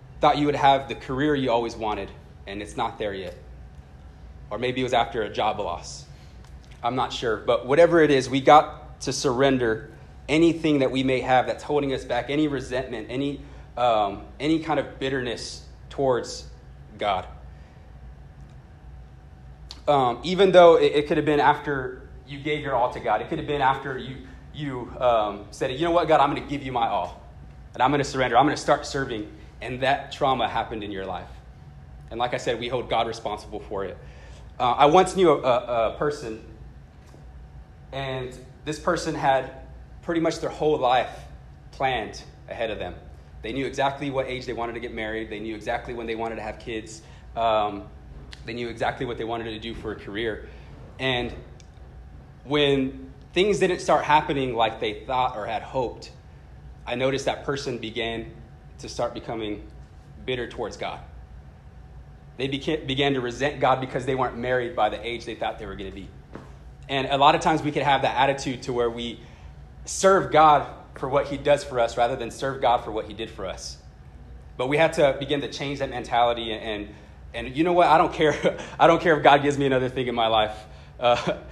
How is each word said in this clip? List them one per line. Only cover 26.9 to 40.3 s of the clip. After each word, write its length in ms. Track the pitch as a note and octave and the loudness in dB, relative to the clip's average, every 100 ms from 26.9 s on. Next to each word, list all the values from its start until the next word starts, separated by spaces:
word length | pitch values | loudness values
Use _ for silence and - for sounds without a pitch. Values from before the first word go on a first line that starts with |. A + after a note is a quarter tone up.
| G2+ F2+ - - - - - - | 0 -2 -8 -18 -20 -20 -20 -14
And 80 | - | 0
I'm 80 | B2+ | 2
gonna 140 | C#3+ | 2
surrender. 340 | C3 C3 B2 A#2 | 0 0 4 6
I'm 80 | C#3+ | 6
gonna 100 | B2+ | 4
start 300 | - C#3+ - | 2 2 0
serving." 420 | C#3+ C3 A2+ G#2 - - - | -4 -4 -6 -8 -12 -20 -12
And 200 | A2 B2+ | -10 -2
that 320 | C3 C#3 - | 0 0 -2
trauma 360 | - C#3+ B2+ G#2+ | -2 0 2 0
happened 360 | A2+ G#2+ A2+ | -2 -4 -6
in 80 | G2+ | -6
your 120 | F#2+ | -6
life. 240 | F#2+ F2+ F2+ - - - - - - - - | -6 -8 -10 -16 -20 -20 -20 -20 -18 -18 -12
And 80 | A#2 | -4
like 120 | B2 | -2
I 40 | B2+ | -2
said, 240 | - A#2 | -2 -4
we 80 | A#2+ | -2
hold 200 | B2 A2 | -4 -2
God 200 | A#2+ A#2 | 0 0
responsible 500 | A2 A2 G#2 - G#2 | -4 -6 -8 -8 -12
for 260 | - G2+ | -8 -6
it. 140 | F#2+ F#2+ - - - - - - | -6 -10 -16 -18 -18 -18 -16 -2
Uh, 100 | B2 | 0
I 160 | A#2+ C#3+ | 6 8
once 300 | E3+ F#3 F3+ | 8 6 6
knew 140 | F3 | 6
a, 100 | C#3+ | 6
a, 540 | C3+ A#2+ - A#2+ A2 | 4 2 2 0 0
a 40 | - | 0
person, 460 | D3+ C#3+ A#2+ A2 - - - - - - - - - - - - - - - | -2 -2 -8 -10 -14 -18 -20 -20 -20 -20 -20 -20 -20 -20 -20 -20 -20 -20 -14
and 480 | C3+ C3+ C3 B2+ - - - | -10 -6 -6 -8 -12 -18 -12
this 140 | D3 D3+ | -8 -4
person 380 | - D#3+ D#3+ D3+ | 0 0 -2 0
had 340 | C#3+ C3+ C3 - - - - - | 2 2 0 -8 -18 -18 -20 -12
pretty 180 | - E3 | -4 0
much 180 | E3 | 0